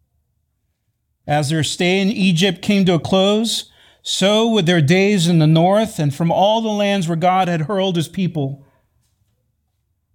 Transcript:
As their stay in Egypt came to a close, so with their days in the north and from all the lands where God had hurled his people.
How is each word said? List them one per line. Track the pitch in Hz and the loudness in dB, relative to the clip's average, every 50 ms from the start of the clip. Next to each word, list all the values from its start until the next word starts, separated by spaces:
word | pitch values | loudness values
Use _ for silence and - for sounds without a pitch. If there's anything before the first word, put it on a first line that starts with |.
| _ _ _ _ _ _ _ _ _ _ _ _ _ _ _ _ _ _ _ _ _ _ _ _ _ - | _ _ _ _ _ _ _ _ _ _ _ _ _ _ _ _ _ _ _ _ _ _ _ _ _ -4
As | 147 151 151 135 | -2 -2 -2 0
their | 160 160 147 | -2 -2 -2
stay | - - - 185 175 185 196 | -4 -4 -2 -2 0 0 0
in | 196 190 | 0 0
Egypt | 233 - 185 190 180 156 180 202 175 - | -2 0 0 0 0 2 0 -2 -2 -2
came | - - 208 196 196 | -2 -2 0 2 2
to | 175 180 | 2 0
a | 160 | 0
close, | 170 - 190 190 190 202 208 214 233 - - - - - _ _ _ _ _ _ | 0 0 0 2 2 2 2 0 -2 -4 -6 -8 -10 -12 _ _ _ _ _ _
so | - - - - 185 196 208 214 226 233 | -12 -8 -4 -2 0 2 2 2 2 2
with | 226 214 180 | 0 0 2
their | 156 180 170 | 2 2 2
days | 151 131 175 190 196 202 208 196 160 170 | 2 2 2 2 2 2 2 0 0 2
in | 180 160 | 2 2
the | 151 | 4
north | 151 160 160 165 180 196 214 220 214 - - | 4 4 4 4 2 2 2 0 -2 -4 -4
and | 151 143 139 | -4 -4 -2
from | - 170 170 | -2 -2 -2
all | 165 - 185 208 214 226 | 0 2 2 2 2 0
the | 226 220 | -2 -2
lands | 214 208 208 202 202 202 180 160 | -2 -2 -2 -2 -2 -2 -2 -4
where | 170 160 | -2 0
God | 165 180 185 190 190 175 | 0 2 2 2 0 0
had | 175 165 156 | -2 -4 -4
hurled | 139 208 190 190 196 180 170 | -4 -2 -2 -2 -2 -2 -2
his | 156 - | -4 -4
people. | - - 190 165 - 156 139 139 139 - - _ _ _ _ _ _ _ _ _ _ _ _ _ _ _ _ _ _ _ _ _ _ _ _ _ _ _ _ _ _ | -4 -6 -6 -4 -4 -4 -6 -6 -8 -10 -16 _ _ _ _ _ _ _ _ _ _ _ _ _ _ _ _ _ _ _ _ _ _ _ _ _ _ _ _ _ _